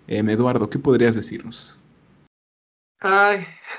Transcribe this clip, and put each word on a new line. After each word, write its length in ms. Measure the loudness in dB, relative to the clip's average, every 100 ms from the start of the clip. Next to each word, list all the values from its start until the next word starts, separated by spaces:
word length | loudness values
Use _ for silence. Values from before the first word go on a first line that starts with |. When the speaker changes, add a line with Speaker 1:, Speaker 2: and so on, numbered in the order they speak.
| -8
Speaker 1:
Em, 200 | -2 0
Eduardo, 400 | 2 0 0 -2
¿qué 100 | -2
podrías 360 | 2 4 4
decirnos? 640 | 2 -4 -12 -14 -16 -18 -20 _ _ _ _ _ _ _ _ _ _ _ _
Speaker 2:
Ay, 460 | 0 4 4 2 -4 -16 -18